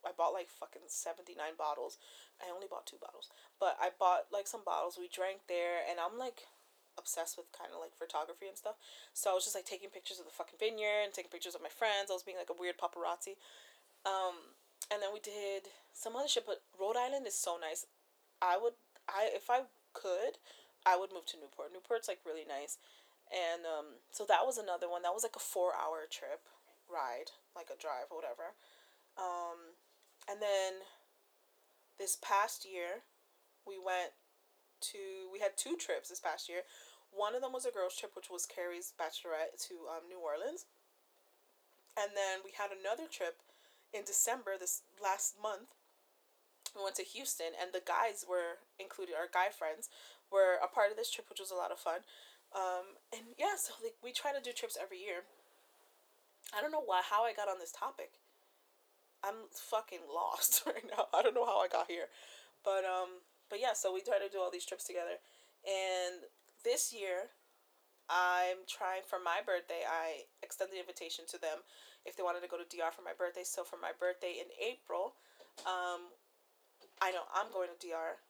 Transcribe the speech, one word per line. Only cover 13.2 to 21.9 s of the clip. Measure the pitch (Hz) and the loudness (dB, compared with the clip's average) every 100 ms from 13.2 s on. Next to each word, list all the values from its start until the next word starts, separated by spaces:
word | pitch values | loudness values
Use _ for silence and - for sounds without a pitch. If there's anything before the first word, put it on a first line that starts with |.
| - 196 - - - - - - | -4 -10 -16 -20 -20 -20 -20 -4
Um, | 196 190 185 175 - - _ _ - | 0 2 2 -2 -14 -20 _ _ -2
and | 208 | 0
then | 202 | 0
we | 214 | -2
did | 214 208 202 196 196 - - | -6 -4 -2 -2 -6 -20 -18
some | - 226 233 | -8 -4 0
other | 285 | 2
shit, | 247 220 | 2 2
but | 196 _ 185 | -6 _ -2
Rhode | 196 233 | 2 4
Island | 254 277 240 | 4 0 -2
is | - | -2
so | - 170 | -2 -2
nice. | 160 170 - _ _ _ _ _ | -4 -4 -8 _ _ _ _ _
I | 180 180 | 4 6
would, | 233 233 _ - - | 4 0 _ -10 -4
I, | 196 220 | 2 2
if | 202 - | 2 4
I | 247 262 _ _ | 4 4 _ _
could, | - 196 180 247 - - - - _ 190 | -8 -2 0 0 -2 -18 -20 -20 _ 6
I | 180 | 6
would | 190 | 4
move | 185 - | -6 -8
to | 165 | -10
Newport. | 143 - 147 | -12 -10 -10
Newport's, | 185 - | -10 0